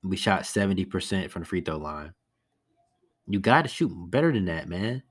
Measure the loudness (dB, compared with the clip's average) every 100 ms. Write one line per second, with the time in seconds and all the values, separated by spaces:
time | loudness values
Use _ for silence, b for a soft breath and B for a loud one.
0 | -2 0 2 2 2 0 2 2 0 -2
1 | -2 -2 -2 -8 -4 -2 -2 -4 -6 -10
2 | -12 -16 _ _ _ _ _ _ _ _
3 | _ _ -2 0 4 4 4 0 -2 -2
4 | -2 2 4 2 0 -2 -4 -4 -2 -4
5 | -8